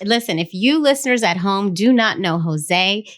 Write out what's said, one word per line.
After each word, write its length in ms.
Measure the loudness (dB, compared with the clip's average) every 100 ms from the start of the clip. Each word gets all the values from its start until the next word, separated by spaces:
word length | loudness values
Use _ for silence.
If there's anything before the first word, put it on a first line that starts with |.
Listen, 360 | -2 -2 0 -4
if 140 | -4
you 260 | -2 0 2
listeners 420 | 2 0 0 0
at 160 | 0 0
home 360 | -2 -2 -2
do 200 | 0 2
not 260 | 4 2 0
know 200 | -2 -2
Jose, 640 | -2 -4 0 0 2 -2 -6